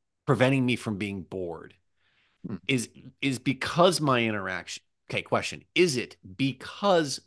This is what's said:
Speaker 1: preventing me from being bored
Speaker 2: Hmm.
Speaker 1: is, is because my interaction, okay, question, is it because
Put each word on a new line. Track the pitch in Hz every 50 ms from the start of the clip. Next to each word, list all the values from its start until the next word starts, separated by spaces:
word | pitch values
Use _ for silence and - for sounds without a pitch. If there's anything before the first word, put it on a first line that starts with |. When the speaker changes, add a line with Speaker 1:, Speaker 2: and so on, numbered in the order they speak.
| _ _ _ _ _
Speaker 1:
preventing | - 131 98 123 131 139 131 127
me | 123 120
from | - - 117 104
being | 92 104 101 98 95
bored | 85 - 95 95 90 85 80 80 - - - _ _ _ _ _ _ _ _ _ _ _ _ _ -
Speaker 2:
Hmm. | 92 95 - -
Speaker 1:
is, | - 135 123 107 - - - - 131 - _
is | 139 139 131 113
because | - 143 127 - - - - 165 175 190 165 151
my | 151 139 127 120 113
interaction, | 113 107 104 95 92 92 87 87 - - - _ _ _ _ _ -
okay, | - 101
question, | 87 - 123 107 92 - - 69 - _ -
is | 156 180 175 131
it | 120 95 - - _ - 95 92
because | - 135 139 135 - - - - - 202 202 185 170 160 135 131 - -